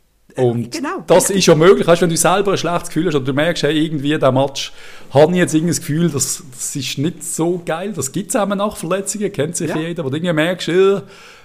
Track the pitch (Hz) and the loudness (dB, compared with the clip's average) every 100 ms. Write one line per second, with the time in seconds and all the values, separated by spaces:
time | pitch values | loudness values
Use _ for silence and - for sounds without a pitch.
0 | _ _ _ - 123 117 123 302 294 370 | _ _ _ 0 0 0 -4 -6 -6 -4
1 | 175 180 180 196 180 151 175 240 165 170 | 2 4 4 2 4 6 6 6 4 4
2 | 175 160 165 196 202 160 160 175 - 156 | 2 2 2 2 0 0 -2 -4 -4 -2
3 | 175 147 131 139 165 165 147 156 160 151 | 0 0 0 0 0 0 0 0 -2 -2
4 | 143 151 143 131 139 - - - - - | -2 2 2 2 0 -4 -10 -12 -18 -18
5 | - 135 160 180 170 156 170 - - 151 | 0 6 6 6 2 2 0 -2 -2 0
6 | 170 139 - - - - - 147 127 - | 0 0 -4 -6 -12 -12 -8 -8 -6 -4
7 | 160 165 - - 170 180 170 160 202 165 | -4 -4 -8 -2 -2 -2 -4 -6 -6 -6
8 | - 170 208 240 196 202 208 214 165 190 | -6 -6 -2 -2 0 0 -2 -4 -4 -4
9 | 196 208 202 - 156 - 160 165 165 170 | -4 -4 -4 -2 -4 -2 -4 -4 -4 -6
10 | 135 156 180 156 165 175 - 180 196 196 | -4 -4 -2 0 0 -2 0 2 4 2
11 | - - - - | -4 -18 -20 -20